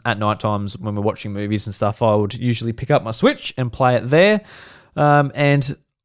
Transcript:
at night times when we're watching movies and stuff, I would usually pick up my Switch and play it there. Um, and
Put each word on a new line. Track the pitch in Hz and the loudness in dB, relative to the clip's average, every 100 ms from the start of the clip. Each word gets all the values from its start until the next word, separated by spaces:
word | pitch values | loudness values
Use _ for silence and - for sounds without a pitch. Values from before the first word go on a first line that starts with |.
| 120 | -4
at | 107 | -2
night | 107 107 | -2 0
times | 110 104 101 - | -2 -2 -4 -8
when | 107 104 | -6 -2
we're | |
watching | 104 101 107 | -2 -4 -6
movies | 101 104 104 107 | -6 -4 -4 -4
and | 98 | -4
stuff, | 104 101 | -4 0
I | 113 104 | 2 2
would | 104 120 | 0 -2
usually | 123 117 117 | -4 -2 -4
pick | 113 - | -6 -2
up | 147 | -2
my | 110 | -2
Switch | 113 233 294 - - | 0 0 0 -4 -6
and | 123 | -6
play | - 127 123 | 0 2 2
it | 120 | 2
there. | 151 196 214 - - - - _ - | 4 6 4 -2 -18 -20 -20 _ 0
Um, | 147 147 143 - | 4 4 2 2
and | 143 143 131 - _ _ | 2 2 0 -6 _ _